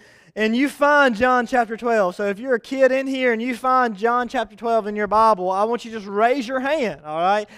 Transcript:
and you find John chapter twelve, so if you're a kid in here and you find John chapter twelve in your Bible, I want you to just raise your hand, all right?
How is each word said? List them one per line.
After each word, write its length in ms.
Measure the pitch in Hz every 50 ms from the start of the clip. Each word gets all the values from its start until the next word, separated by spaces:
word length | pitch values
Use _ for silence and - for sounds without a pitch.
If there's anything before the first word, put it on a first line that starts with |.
| _ - _ _ _ _ -
and 220 | 202 214 220 226
you 100 | 247 285
find 480 | 277 - - 285 285 294 285 277 262 220
John 320 | 196 247 254 254 247 240
chapter 300 | - 269 247 233 202 226
twelve, 380 | 202 233 240 226 220 190 180 180
so 100 | - 208
if 140 | 202 196 196
you're 160 | 247 269 247
a 60 | 226
kid 300 | - - 269 269 269 254
in 160 | 262 269 269
here 280 | 269 269 262 254 247 226
and 80 | 220
you 120 | 233 262 240
find 400 | 208 262 262 254 254 247 233 208
John 340 | 185 214 233 240 247 247 233
chapter 280 | - 254 220 214 214
twelve 300 | 196 220 233 226 226 196
in 100 | 214 208
your 100 | 214 214
Bible, 440 | 196 208 220 226 220 214 180 180 185
I 140 | 185 190 208
want 200 | 226 240 233 -
you 60 | 233
to 80 | 220 220
just 100 | 190 202
raise 400 | 196 202 226 240 262 285 220 226
your 100 | 269 262
hand, 440 | 254 277 311 320 247 196 147 147 151
all 140 | 151 151 160
right? 280 | 170 190 202 214 208 - -